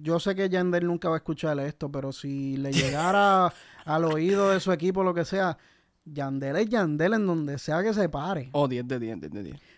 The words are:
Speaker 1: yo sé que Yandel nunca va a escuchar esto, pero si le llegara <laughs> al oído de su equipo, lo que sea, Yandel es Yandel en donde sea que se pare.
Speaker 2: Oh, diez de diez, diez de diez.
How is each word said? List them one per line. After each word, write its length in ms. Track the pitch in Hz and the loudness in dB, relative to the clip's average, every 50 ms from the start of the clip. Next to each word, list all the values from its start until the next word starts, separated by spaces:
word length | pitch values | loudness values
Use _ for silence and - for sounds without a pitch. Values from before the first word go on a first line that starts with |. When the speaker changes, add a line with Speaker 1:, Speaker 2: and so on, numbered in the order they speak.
Speaker 1:
yo 180 | 147 156 165 170 | -2 0 0 0
sé 160 | - 202 190 | 0 0 0
que 140 | 190 196 185 | 0 0 0
Yandel 360 | 185 180 180 180 175 175 175 | 2 0 2 2 2 2 0
nunca 200 | 175 175 165 - | 0 -2 -2 0
va 80 | 170 165 | -2 -2
a 20 | 156 | -2
escuchar 380 | - - 156 - - 156 147 143 | -2 -4 -6 -2 -2 -2 -2 -2
esto, 300 | 139 147 147 - 156 143 | -4 -6 -6 -8 -8 -8
pero 200 | 143 139 135 135 | -6 -6 -6 -6
si 460 | 135 - - 139 139 139 139 135 135 | -8 -8 -8 -6 -6 -4 -4 -4 -4
le 140 | 135 139 139 139 | -4 -4 -2 0
llegara 800 | 139 135 135 139 147 160 180 196 202 202 202 196 190 185 165 - - - | 0 0 0 0 0 2 2 4 4 6 6 6 6 4 2 0 -4 -14
<laughs> 180 | - - - - | -20 -20 -12 -4
al 200 | 151 151 160 170 | -2 0 0 2
oído 440 | 160 156 156 160 185 196 202 202 196 | 2 0 2 2 2 4 4 4 4
de 100 | 196 185 | 4 2
su 120 | - 185 | 2 0
equipo, 320 | 180 151 165 190 185 190 190 | 0 0 0 0 0 2 2
lo 100 | 185 175 | 2 0
que 100 | 170 165 | 0 -2
sea, 320 | - 185 196 190 175 151 - _ _ _ _ _ _ _ _ _ | -2 0 0 0 0 -2 -4 _ _ _ _ _ _ _ _ _
Yandel 500 | 160 147 143 139 135 139 135 135 135 143 | -12 -8 -6 -4 -2 -2 -2 -2 -2 0
es 120 | 185 226 214 | 0 0 0
Yandel 440 | 233 226 190 156 151 147 160 190 226 | 2 0 2 2 2 2 2 2 2
en 120 | 220 208 | 2 2
donde 300 | 185 170 160 151 139 143 | 2 0 0 -2 -4 -6
sea 240 | 135 - - 151 170 196 | -6 -4 -2 -2 0 0
que 100 | 226 214 | 0 2
se 140 | 214 196 160 | 2 0 0
pare. 400 | 143 139 151 180 196 151 127 131 - | -2 -4 -4 -4 -4 -4 -6 -2 0
Speaker 2:
Oh, 140 | 143 147 | 2 2
diez 200 | 131 127 120 123 | 2 0 -2 -4
de 120 | 123 131 123 | -4 -4 -4
diez, 200 | 117 113 113 82 | -4 -4 -6 -8
diez 120 | 69 76 | -8 -10
de 120 | 76 104 98 | -8 -8 -10
diez. 160 | 73 65 - - - - | -10 -12 -14 -18 -20 -20